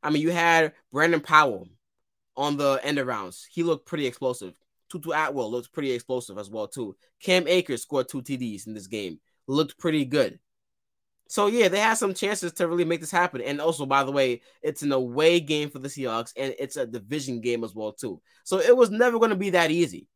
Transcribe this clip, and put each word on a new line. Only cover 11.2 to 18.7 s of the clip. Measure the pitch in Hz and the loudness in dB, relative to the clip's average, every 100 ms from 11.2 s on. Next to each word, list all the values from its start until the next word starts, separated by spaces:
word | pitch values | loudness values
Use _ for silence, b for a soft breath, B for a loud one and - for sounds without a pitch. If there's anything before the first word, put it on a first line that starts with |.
| _ | _
So, | - 202 | 0 0
yeah, | 233 202 | 4 2
they | 190 | 4
had | 220 220 | 2 2
some | 208 | -2
chances | 185 202 208 175 | -2 -4 -4 -6
to | - 175 | -2 -2
really | 175 165 | 0 0
make | 170 | -2
this | 160 | -2
happen. | 180 180 131 | 0 0 -2
And | 117 143 | -6 -2
also, | 156 160 139 | -2 -2 0
by | 139 135 | 2 2
the | |
way, | 139 131 120 b b | 2 2 0 b b
it's | 151 147 | -6 -4
an | 147 | 0
away | 135 127 123 160 175 | 0 0 4 6 4
game | 147 151 147 | 2 -2 -2
for | 143 | -8
the | 139 | -12
Seahawks, | 143 127 113 120 - | -6 -4 -4 -6 -6
and | 135 - | -6 -6
it's | 135 - | -8 -6
a | 120 | -6
division | 117 101 147 135 120 | -6 -8 -8 -6 -4
game | 113 117 113 | -2 -2 -4
as | 101 | -8
well, | 107 | -10
too. | - 123 87 b b - | -8 -10 -10 b b -4
So | 190 | 0
it | 175 | 6